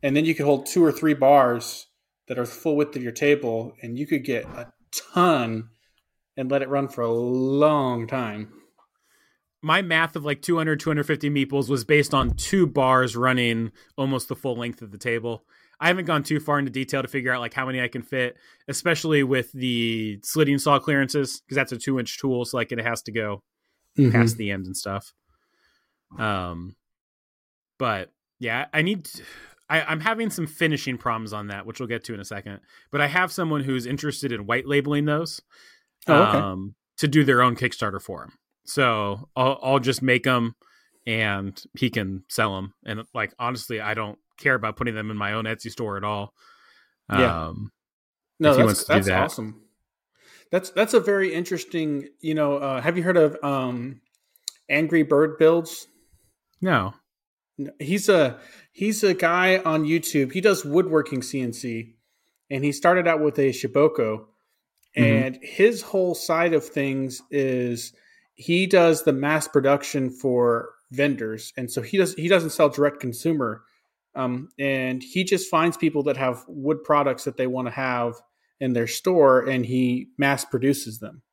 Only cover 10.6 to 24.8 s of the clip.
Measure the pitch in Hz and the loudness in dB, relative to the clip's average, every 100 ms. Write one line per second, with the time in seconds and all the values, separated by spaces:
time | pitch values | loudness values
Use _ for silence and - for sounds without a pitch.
10.6 | 160 151 160 151 147 147 147 143 135 139 | 0 -2 0 -2 0 -2 0 0 0 -2
11.6 | 120 135 110 151 143 143 123 - - 196 | 0 -2 2 2 4 0 0 -2 0 2
12.6 | 165 - 131 131 127 117 127 127 120 113 | 2 2 2 4 2 0 0 2 0 -2
13.6 | 113 _ _ - 135 131 - 127 139 120 | -4 _ _ -6 -4 -4 -6 -8 -6 -6
14.6 | 117 117 113 101 123 117 113 113 _ _ | -8 -10 -16 -10 -4 -4 -4 -10 _ _
15.6 | _ _ 160 180 175 156 139 151 151 143 | _ _ 0 0 0 -2 0 -2 0 -2
16.6 | 139 120 131 139 127 139 127 127 117 - | -2 -4 -4 -4 -4 -6 -4 -4 -4 -6
17.6 | 131 131 123 127 113 131 123 - _ _ | -4 -4 -4 -6 -8 -4 -4 -8 _ _
18.6 | - 139 175 160 160 151 135 135 120 135 | -10 -6 -2 -2 2 2 2 0 -2 -6
19.6 | 127 120 117 113 110 101 - - 147 139 | -4 0 -2 -2 -4 -8 -6 0 2 2
20.6 | 143 143 - 143 131 147 139 - _ 135 | 2 2 2 0 0 -2 -4 -6 _ -4
21.6 | 135 123 - 131 117 - 139 123 120 131 | -4 -6 -4 -4 -4 -6 -4 -2 -4 -4
22.6 | 117 117 113 113 - 110 107 101 _ _ | -4 -4 -4 -6 -6 -6 -6 -8 _ _
23.6 | _ _ _ - 135 110 117 113 104 98 | _ _ _ 2 4 6 4 2 -4 -4
24.6 | 92 95 | -6 -10